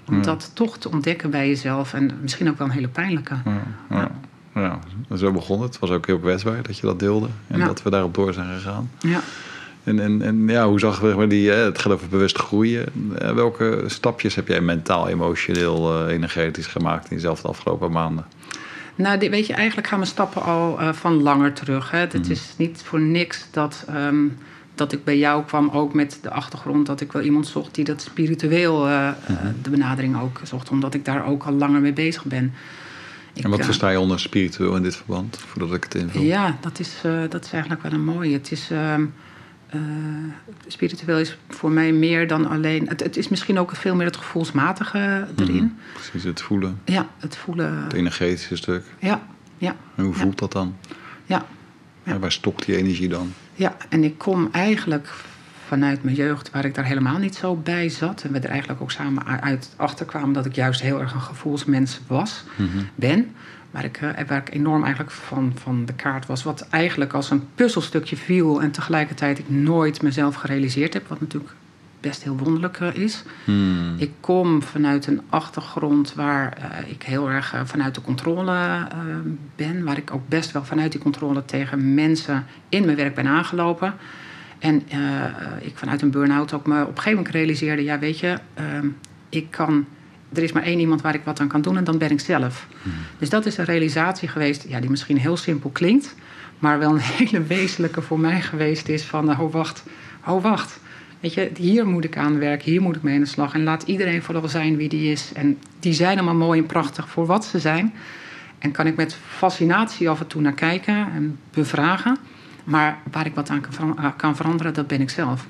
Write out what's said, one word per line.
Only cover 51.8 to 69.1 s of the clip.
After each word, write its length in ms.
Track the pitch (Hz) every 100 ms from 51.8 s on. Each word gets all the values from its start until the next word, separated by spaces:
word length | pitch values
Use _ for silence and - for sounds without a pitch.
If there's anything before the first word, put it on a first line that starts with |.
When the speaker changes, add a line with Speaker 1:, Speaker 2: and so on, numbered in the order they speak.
| - -
Speaker 1:
Ja. 100 | 180
Speaker 2:
En 60 | 98
waar 120 | 92
stokt 340 | - 104 - -
die 100 | 92
energie 320 | 95 87 92
dan? 240 | 87 90 92 -
Speaker 1:
Ja, 220 | - 185 - -
en 140 | 160
ik 140 | 151 151
kom 320 | 208 185 -
eigenlijk 580 | 170 208 214 165 147 143 - - - - - -
vanuit 360 | 139 139 135
mijn 120 | 131 135
jeugd, 360 | 143 143 -
waar 140 | 139 139
ik 100 | 135
daar 100 | 131
helemaal 320 | 139 131 170
niet 180 | 196 190
zo 200 | 185 170
bij 340 | 165 175 170
zat. 340 | - 165 202
En 80 | 147
we 80 | 139
er 100 | 127
eigenlijk 320 | 139 139 135
ook 100 | 135
samen 320 | - 143 135 127
u-, 100 | 127
uit 320 | 139 131 - -
achterkwamen 580 | 147 - 156 156 139
dat 120 | 139 131
ik 100 | 127
juist 260 | 131 131
heel 200 | 131 139
erg 120 | 127
een 80 | 127
gevoelsmens 760 | 127 131 151 143 147 135 131 - -
was, 360 | 131 214 - - -
Speaker 2:
Mhm. 120 | 95 98 95 -
Speaker 1:
ben. 360 | 120 185 240 - - - -
Waar 120 | 139
ik, 140 | 139 -
eh, 120 | 147 - 139
waar 100 | 139 139
ik 60 |
enorm 280 | 147 151 156
eigenlijk 300 | 139 131 135
van, 380 | - - 135 127 127
van 240 | 131 123 117
de 80 |
kaart 320 | 123 139 135 127
was. 180 | 131
Wat 240 | 156 151 -
eigenlijk 440 | 160 170 147 139
als 160 | 139 139
een 140 | 143 139 -
puzzelstukje 640 | 240 170 - 160 156 147
viel 440 | - 180 160 143
en 100 | 147
tegelijkertijd 680 | 147 151 160 147